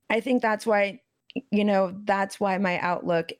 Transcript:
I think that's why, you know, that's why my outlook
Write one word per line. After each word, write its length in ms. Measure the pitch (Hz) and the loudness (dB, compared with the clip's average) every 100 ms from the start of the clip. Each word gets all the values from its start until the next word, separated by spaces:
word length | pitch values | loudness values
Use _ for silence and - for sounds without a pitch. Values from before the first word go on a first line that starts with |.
| - | -4
I 100 | 220 | -2
think 220 | 247 247 | 0 0
that's 240 | 226 214 233 | 2 0 2
why, 360 | 208 202 - _ _ _ - - | 2 2 -2 _ _ _ -12 -2
you 120 | 208 | 0
know, 320 | 208 196 190 196 | 2 2 0 -4
that's 360 | 208 196 196 - | -2 -2 -2 -2
why 180 | 202 190 | -2 0
my 220 | 190 175 | 0 0
outlook 520 | 175 175 - 165 165 - | -2 -2 0 -2 -2 -4